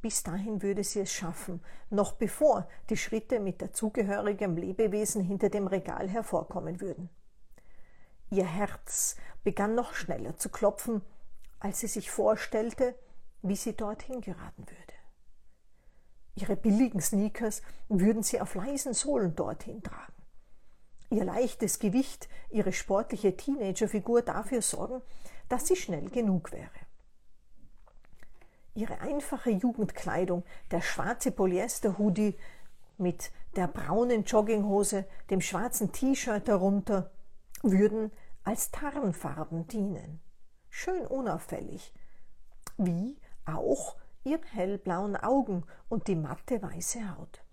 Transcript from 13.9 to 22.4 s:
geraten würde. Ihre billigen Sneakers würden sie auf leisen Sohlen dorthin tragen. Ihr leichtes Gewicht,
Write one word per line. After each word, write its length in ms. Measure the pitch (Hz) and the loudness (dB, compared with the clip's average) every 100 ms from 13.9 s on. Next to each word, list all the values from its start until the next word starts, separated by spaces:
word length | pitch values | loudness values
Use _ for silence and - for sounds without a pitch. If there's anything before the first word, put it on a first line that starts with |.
| 214 - 254 | -4 -6 -6
geraten 440 | 202 170 - - - | -6 -8 -10 -12 -14
würde. 280 | - - - - - - - - - - - - - - - - | -14 -14 -14 -16 -18 -18 -18 -18 -20 -20 -20 -20 -20 -20 -20 -12
Ihre 220 | - 190 196 | -4 0 4
billigen 460 | 226 202 254 196 | 6 6 6 4
Sneakers 580 | - 202 208 - 233 208 - - - | 2 2 2 2 -2 -2 -6 -8 2
würden 320 | 196 196 226 | 6 6 6
sie 180 | 208 - | 2 0
auf 140 | - | 0
leisen 400 | 190 180 277 277 | -2 -2 -2 0
Sohlen 420 | 220 277 277 190 156 | 0 2 2 2 0
dorthin 460 | - - - 226 | -2 -2 -6 -8
tragen. 320 | - - - - - - - - - - - - - | -8 -10 -12 -16 -16 -16 -16 -16 -16 -18 -18 -16 0
Ihr 140 | 220 | 0
leichtes 540 | 190 190 247 - 220 - | 2 0 0 0 -2 2
Gewicht, 480 | 208 226 269 - - - | 4 4 2 -4 -8 -8